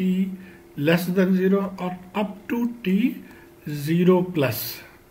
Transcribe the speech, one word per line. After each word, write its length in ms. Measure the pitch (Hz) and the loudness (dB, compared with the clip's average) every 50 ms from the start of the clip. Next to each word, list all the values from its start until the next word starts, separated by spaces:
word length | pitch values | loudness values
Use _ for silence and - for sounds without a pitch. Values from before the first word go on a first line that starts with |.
| 185 185 185 185 196 190 - - - - - - - - - 151 143 156 | 0 0 2 2 0 -2 -4 -8 -14 -16 -20 -20 -20 -14 -8 -2 2 2
less 160 | 170 175 180 175 180 196 | 2 2 2 0 0 2
than 120 | 185 185 190 180 | 2 4 4 2
zero 220 | 185 190 196 196 196 190 - - 185 | 2 2 2 2 0 -2 -6 -6 -8
or 100 | 180 180 - - - - 202 | -8 -8 -8 -12 -8 -4 -4
up 100 | 214 190 - - - - | -4 -4 -6 -10 -8 -6
to 100 | - 233 240 240 - - - | -4 -2 -2 -4 -4 -4 -2
t 20 | 185 190 208 247 277 - - - - - - - - - - - 156 147 147 143 156 | 0 2 2 2 0 -2 -4 -12 -18 -20 -20 -20 -20 -20 -16 -12 -10 -8 -6 -2 0
zero 280 | 165 170 180 180 185 180 180 185 - | 2 4 6 6 6 4 4 0 0
plus, 240 | 160 135 123 113 - - - - - - - - - - - | 0 0 0 -2 -4 -8 -10 -12 -14 -16 -20 -20 -20 -20 -20